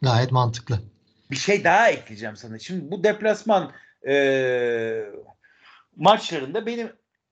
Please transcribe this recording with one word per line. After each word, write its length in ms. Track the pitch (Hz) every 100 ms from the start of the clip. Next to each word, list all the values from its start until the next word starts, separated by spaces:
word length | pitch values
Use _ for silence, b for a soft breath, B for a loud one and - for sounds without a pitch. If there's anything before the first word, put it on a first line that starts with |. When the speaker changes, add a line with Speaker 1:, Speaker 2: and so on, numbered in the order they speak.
Speaker 1:
gayet 300 | 135 117 127
mantıklı. 480 | 127 120 113 - 113 - _ _ _ -
Speaker 2:
Bir 40 | 135
şey 280 | - 202
daha 260 | 170 185 226
ekleyeceğim 460 | 143 - 107 110 107
sana. 240 | 117 110
Şimdi 320 | - 185 143
bu 120 | 190
deplasman, 680 | 208 208 214 208 220 202 147 B B B 131
e, 1000 | 139 139 135 127 127 120 117 113 113 104 - - _ b b b b b -
maçlarında 720 | 165 214 - 165 131 185 214
benim 280 | 233 226 - _ _ _